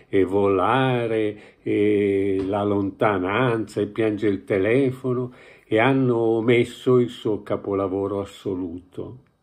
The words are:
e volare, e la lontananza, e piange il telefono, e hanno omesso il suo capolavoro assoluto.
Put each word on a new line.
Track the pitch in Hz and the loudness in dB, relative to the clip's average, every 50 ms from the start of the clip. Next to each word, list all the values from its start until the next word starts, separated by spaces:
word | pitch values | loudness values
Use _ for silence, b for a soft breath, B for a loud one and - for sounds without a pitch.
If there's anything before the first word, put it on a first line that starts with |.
| B _ | B _
e | - 98 92 | 2 2 2
volare, | 87 95 101 98 98 98 92 90 107 120 131 131 131 123 120 117 110 113 110 107 104 104 104 - - - _ | 2 2 2 2 2 2 2 2 2 2 2 2 2 0 0 0 -2 0 -2 -2 -2 -4 -8 -14 -20 -20 _
e | - 113 107 107 104 107 104 101 101 98 98 98 98 101 95 95 95 | -6 -2 0 2 2 2 4 2 2 2 2 2 0 0 0 -2 -2
la | 95 101 101 104 | -2 -2 -2 0
lontananza, | 104 101 101 98 98 - - 117 107 101 90 90 95 101 117 131 123 113 110 104 - - 107 | 0 0 0 -2 -4 -2 0 0 0 2 0 -2 -2 0 0 0 0 0 -2 -4 -4 -4 -4
e | 104 | -4
piange | 101 - 117 113 110 104 104 113 | -2 -2 -2 -2 -2 0 0 0
il | 104 98 98 | -2 -2 -2
telefono, | - - 107 95 95 110 120 139 139 127 127 - - 127 123 127 123 123 B B B B B B B | -2 -2 0 0 2 2 2 2 2 0 -2 -4 -4 -4 -4 -4 -4 -6 B B B B B B B
e | - 107 110 | 0 2 2
hanno | 117 135 139 135 131 123 120 | 4 4 4 2 2 2 2
omesso | 117 117 113 113 113 110 123 120 120 120 - - - - 131 123 123 | 2 2 2 2 2 2 4 4 4 2 0 -4 -4 0 2 4 4
il | 120 120 | 2 0
suo | - - - 117 104 98 - | -4 -6 -4 -4 -4 -4 -4
capolavoro | - 104 95 - 104 98 98 98 92 92 98 98 98 101 101 | -6 -6 -6 -4 -4 -2 -2 -2 -2 -2 -2 -4 -2 -4 -6
assoluto. | 98 - - - - 107 92 90 92 85 85 87 - _ - - 90 - 120 127 - _ _ _ | -6 -8 -12 -10 -8 -6 -6 -6 -6 -8 -10 -12 -16 _ -14 -14 -14 -12 -14 -18 -20 _ _ _